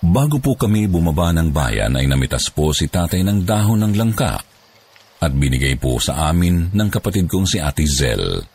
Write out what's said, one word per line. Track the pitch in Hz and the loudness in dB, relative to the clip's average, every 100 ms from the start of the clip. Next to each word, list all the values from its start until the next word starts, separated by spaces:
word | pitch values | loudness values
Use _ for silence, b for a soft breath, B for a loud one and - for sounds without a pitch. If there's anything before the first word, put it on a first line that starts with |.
Bago | 85 101 147 147 | 2 2 2 0
po | 139 127 | 0 0
kami | 117 107 104 | 0 2 2
bumaba | 87 85 76 85 | 2 2 2 2
ng | 82 82 | 2 2
bayan | 73 67 50 53 65 | 0 -2 -2 0 0
ay | 67 | 2
namitas | 67 64 65 - | 2 0 -2 -4
po | - 76 | -2 0
si | 76 76 | 0 -2
tatay | 90 85 92 | -2 -2 0
ng | 95 101 92 | 0 0 0
dahon | 107 104 110 107 | 0 2 2 2
ng | |
langka | 101 113 110 117 50 - _ _ _ _ - _ _ | 0 0 0 -2 -4 -10 _ _ _ _ -20 _ _
at | 82 | -2
binigay | 67 69 64 67 65 | 0 0 0 0 -2
po | 64 60 | -2 -2
sa | - 69 78 | -2 -2 0
amin | 85 87 87 85 101 | 2 2 2 0 0
ng | 104 | -2
kapatid | 104 - 98 | -2 -2 0
kong | 87 95 95 | 0 0 0
si | 101 | -2
Ate | 73 - 76 | -2 0 0
Zel. | 69 67 52 50 50 50 | 0 0 0 -2 -4 -8